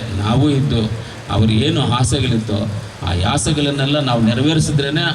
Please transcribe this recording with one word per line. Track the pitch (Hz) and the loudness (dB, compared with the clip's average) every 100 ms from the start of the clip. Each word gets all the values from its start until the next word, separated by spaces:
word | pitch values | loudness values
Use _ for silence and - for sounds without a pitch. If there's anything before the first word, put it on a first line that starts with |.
| - 95 | -4 -4
ನಾವು | 101 127 147 | 0 2 4
ಇದ್ದು | 135 113 - 110 - - - - | 2 2 0 -2 -4 -10 -14 -4
ಅವ್ರ | - 110 | 0 2
ಏನು | 107 143 - - | 2 2 0 0
ಆಸೆಗಳಿತ್ತೋ | 120 123 143 127 117 107 104 107 - - - | 2 2 2 0 0 -2 -2 -2 -6 -10 -8
ಆ | 92 87 101 | -4 -2 0
ಆಸೆಗಳನ್ನೆಲ್ಲ | 139 - 147 143 143 135 147 | 0 0 0 0 0 0 0
ನಾವು | 135 120 | 0 2
ನೆರವೇರಿಸಿದ್ರೇ | 113 117 147 156 151 147 139 160 170 | 2 2 2 2 2 0 0 -2 -2